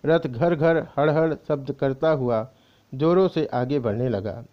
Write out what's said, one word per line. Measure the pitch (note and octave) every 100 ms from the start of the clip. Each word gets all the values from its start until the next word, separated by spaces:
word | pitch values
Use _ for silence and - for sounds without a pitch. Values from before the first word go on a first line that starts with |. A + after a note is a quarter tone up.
| C#3+
रथ | E3
घर | D#3+ A#2 E3+
घर | E3 E3 E3 - -
हड़ | D3+
हड़ | D3+ D#3+ D3+ -
शब्द | D3 C3+
करता | C#3 C#3 C3+ D#3+
हुआ | D#3 B2 A2+ A2 _ _ _ _
जोरों | C3 D#3+ F3+ F#3
से | E3+ D3+
आगे | B2 B2+ C#3+
बढ़ने | A#2 G#2 B2+
लगा। | G#2 G2+ G#2+ A#2+